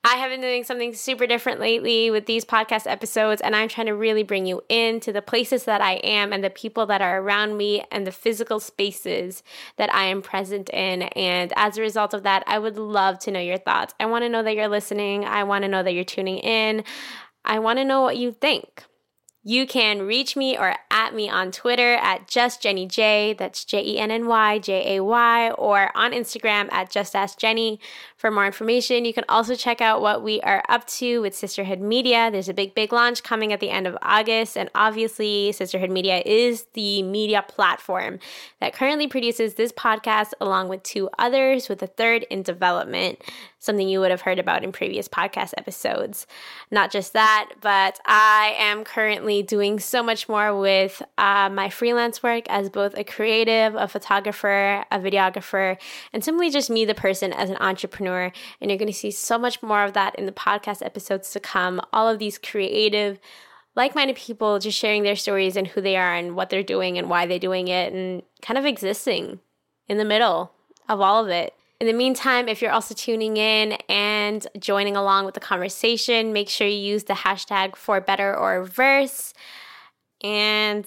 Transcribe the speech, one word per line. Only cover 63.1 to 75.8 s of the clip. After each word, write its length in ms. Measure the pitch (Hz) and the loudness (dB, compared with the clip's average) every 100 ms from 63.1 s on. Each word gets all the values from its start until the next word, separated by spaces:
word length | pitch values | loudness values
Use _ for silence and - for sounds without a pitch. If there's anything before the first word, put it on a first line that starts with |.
| 196 - - - - _ - | -4 -16 -20 -20 -20 _ 0
like-minded 400 | 269 294 269 254 | 2 2 0 0
people 420 | - 220 214 202 | -8 -2 2 2
just 200 | 208 202 | 0 -2
sharing 260 | 220 208 | 0 2
their 120 | 202 202 | 2 0
stories 400 | - 196 190 190 | 0 0 2 0
and 120 | 185 | -2
who 120 | - | -2
they 160 | 190 190 | 0 2
are 200 | 180 175 | 2 0
and 200 | 175 175 | -4 -6
what 140 | 185 | -2
they're 140 | 190 | -2
doing 340 | 196 190 185 180 | -2 -2 -2 -2
and 120 | 175 | 0
why 160 | 175 175 | 0 0
they're 140 | 180 | -2
doing 280 | 185 185 180 | -2 -2 0
it 260 | 180 175 | -2 -2
and 300 | 185 185 180 - _ | -4 -6 -8 -12 _
kind 160 | - 254 | -4 0
of 80 | 285 | 0
existing 720 | 240 190 208 - 180 175 190 _ _ _ _ _ | -2 -4 -4 -2 -2 -4 -12 _ _ _ _ _
in 100 | 208 | -2
the 80 | 214 | 2
middle 480 | 214 226 170 180 _ _ _ - | 4 4 2 -2 _ _ _ -4
of 100 | 208 | 2
all 220 | 196 214 | 4 4
of 60 | 214 | 2
it. 240 | 175 160 _ _ _ | -2 -2 _ _ _
In 80 | 226 | 0
the 60 | |
meantime, 560 | 233 254 254 269 247 240 | 2 2 2 2 2 0
if 120 | 214 | -2
you're 120 | 226 | 0
also 200 | 226 - | 0 -2
tuning 440 | 214 - 220 220 214 | -8 -4 -2 0 0
in 400 | 214 220 214 208 - | 2 2 2 -2 -2
and 580 | 196 208 214 208 208 208 208 | 0 2 0 0 -4 -8 -10
joining 380 | - 202 202 202 | 0 0 2 0
along 260 | 196 196 | 4 2
with 100 | 196 | 2
the 60 | - | -6
conversation, 920 | - 185 185 - | -4 -2 -2 -2